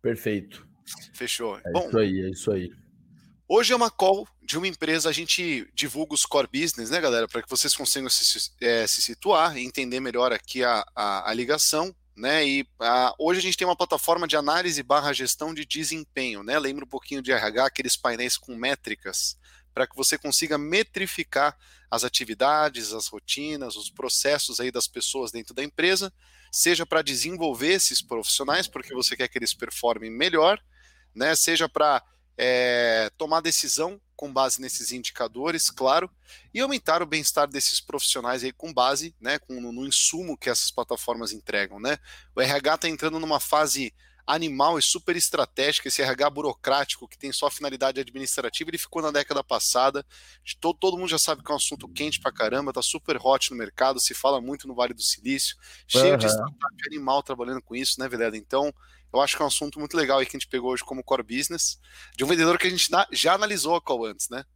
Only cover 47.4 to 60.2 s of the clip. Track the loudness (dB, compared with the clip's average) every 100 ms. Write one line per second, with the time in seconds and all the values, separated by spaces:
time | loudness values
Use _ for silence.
47.4 | -2 -2 -8 -2 -2 0 -8 -8 -4 -4
48.4 | -4 -6 -8 -8 -6 -4 0 0 0 -4
49.4 | -2 0 2 4 2 2 -8 -20 -20 -20
50.4 | -14 -2 -2 2 0 0 -2 0 0 0
51.4 | -2 -2 -2 -4 -12 -6 -4 -2 -4 0
52.4 | 0 0 -2 -2 -2 -4 -4 0 4 4
53.4 | 2 -4 -10 0 2 2 -2 2 2 2
54.4 | -2 -10 -8 -2 -2 0 -2 -2 -4 -2
55.4 | -2 -4 -18 -20 _ 4 6 6 4 2
56.4 | 0 -6 -8 -6 -10 -6 0 0 0 -8
57.4 | -6 -8 -8 -4 -4 -2 -4 -2 -2 -2
58.4 | -2 0 0 -4 _ -20 _ 2 2 2
59.4 | 0 0 -4 -8 -4 0 2 2